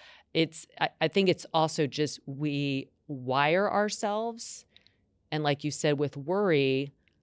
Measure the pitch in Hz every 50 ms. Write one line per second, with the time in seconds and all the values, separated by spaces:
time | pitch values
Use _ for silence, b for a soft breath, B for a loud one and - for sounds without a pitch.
0 | B B B B B B - 160 165 160 - - - - - - - - - -
1 | 160 160 - 196 190 180 160 - - - - 160 160 156 - 165 147 127 - 147
2 | 151 147 - - - 143 135 135 151 147 143 143 143 139 135 135 - - _ _
3 | _ - 143 127 123 127 127 139 143 156 170 190 208 - - 208 208 208 - -
4 | 226 208 208 220 226 233 226 233 - - - - - _ b b b b b b
5 | b b _ _ _ - 156 156 151 147 143 - - 147 - - - 151 147 139
6 | 147 135 - 143 135 156 185 202 208 185 156 139 139 135 131 135 139 143 - _
7 | _ _ _ _